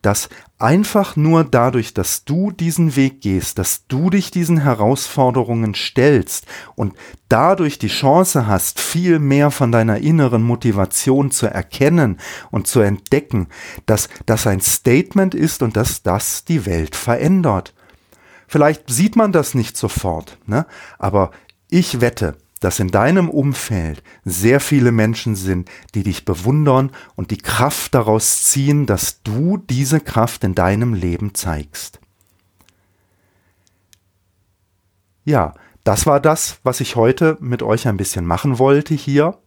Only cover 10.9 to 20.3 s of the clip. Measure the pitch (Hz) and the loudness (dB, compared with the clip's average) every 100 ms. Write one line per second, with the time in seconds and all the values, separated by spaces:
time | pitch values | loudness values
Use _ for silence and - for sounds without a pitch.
10.9 | - - 135 139 - 120 - - - 135 | 0 0 2 0 -2 -4 -4 -10 0 2
11.9 | 170 123 87 - - - - - 120 101 | 4 2 -2 -12 -18 -8 -6 0 2 2
12.9 | 101 - 139 147 110 87 - - - - | 0 -2 -2 0 -4 -4 -10 -18 -10 -2
13.9 | 107 - - - 107 110 95 - - - | -2 -2 -10 -2 0 0 0 -2 0 2
14.9 | 127 - 202 190 175 160 - 120 107 120 | 2 2 0 0 0 -2 0 -2 0 -2
15.9 | - 98 95 - - - 165 101 82 78 | -2 -2 -2 -4 -8 -4 -4 -2 -4 -4
16.9 | - - 117 156 190 160 95 - _ _ | -6 -4 -2 2 2 2 -2 -4 _ _
17.9 | _ _ _ _ - _ 147 147 151 - | _ _ _ _ -20 _ 2 2 2 -4
18.9 | 120 208 226 214 175 - 131 - - 110 | 0 2 2 2 2 0 -2 -4 -4 -6
19.9 | - 95 80 - | -4 -4 -6 -8